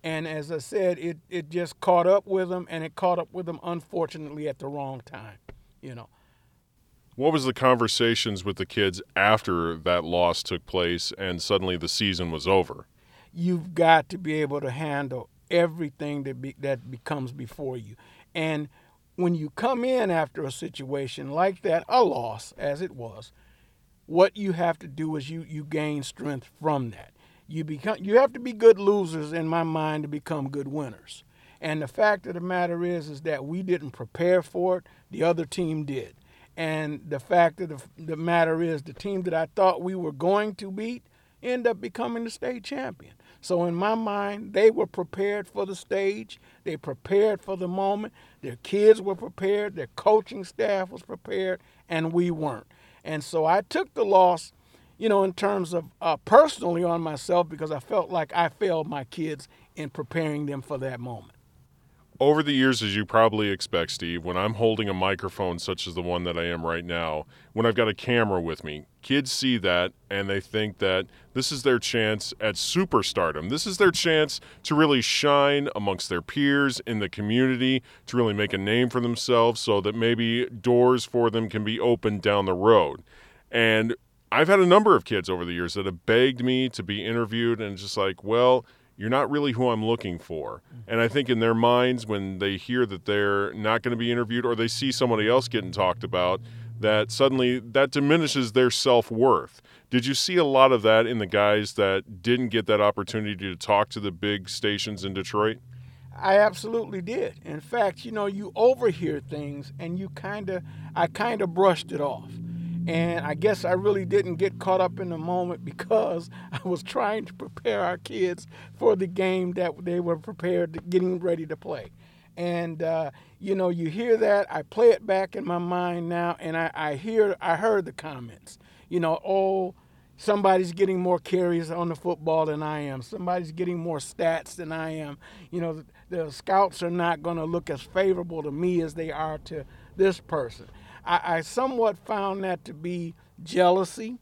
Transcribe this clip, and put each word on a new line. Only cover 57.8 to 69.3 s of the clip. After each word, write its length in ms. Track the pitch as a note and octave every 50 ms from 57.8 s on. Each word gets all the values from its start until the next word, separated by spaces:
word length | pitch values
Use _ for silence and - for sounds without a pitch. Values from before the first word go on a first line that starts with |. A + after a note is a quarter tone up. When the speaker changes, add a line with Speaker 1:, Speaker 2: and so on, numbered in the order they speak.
| - - A#3 G3+ E3+ E3
Speaker 1:
like 220 | F3+ E3+ D#3 - -
I 140 | F3 - E3
failed 400 | - _ A3 F#3+ E3+ D#3+ D#3 E3
my 160 | D#3+ C#3+ C3
kids 420 | - - - D#3+ D#3+ D3+ C#3 - _ _ _ _ _ _
in 140 | - D#3 C#3+
preparing 560 | _ - C#3+ - - E3 D#3+ D#3 D3+ D3 D3
them 160 | C#3+ C#3 C3+
for 160 | B2+ - D3+ C3
that 200 | C3 C3+ B2+ A#2+
moment. 340 | A#2+ B2+ A#2 G#2 - - _ _ _ _ _ _ _ _ _ _ _ _ _ _ _ _ _ -
Speaker 2:
Over 240 | C3+ C#3+ D3+ D#3
the 100 | D3+ D3
years, 300 | C#3+ C3 C3 C3 B2+ A2+
as 140 | A2 G2+ G2
you 80 | G#2 G#2
probably 460 | - - A2 A2+ A2+ G#2 G#2+ G#2+ G2+
expect, 400 | G2 F2+ - - - F2 E2 E2+
Steve, 340 | - - F2+ E2+ E2+ F2 D#2+
when 140 | F2+ F2 F2+
I'm 160 | F#2+ G#2+ A2+
holding 340 | G2+ A#2 A2+ A2 G#2+ A2 G2+
a 60 | F#2+
microphone 640 | F#2 F#2 F#2+ G2 F2 - F#2 - - G2+ F2+ F2 E2+
such 280 | - - F#2 - -
as 80 | F#2 E2+
the 60 | F2
one 240 | F2 F2 F2 F2 F2
that 140 | F2 E2+ E2+
I 80 | E2+
am 180 | E2+ E2+ E2+ D#2+
right 180 | E2 E2 E2+
now, 440 | F2 F2 F2 E2+ E2+ D#2+ D#2 D#2 D#2 - - - - _
when 140 | _ G#2+ A#2
I've 80 | A#2 A2
got 140 | A#2+ A#2 A2
a 60 | G#2
camera 460 | - - - B2 A#2+ A2+ G#2 F#2+ F2+
with 240 | E2+ E2 D#2 - -
me, 220 | D2+ D2+ D2+ D2 _ _ _
kids 280 | - - C3+ C#3+ C#3 B2+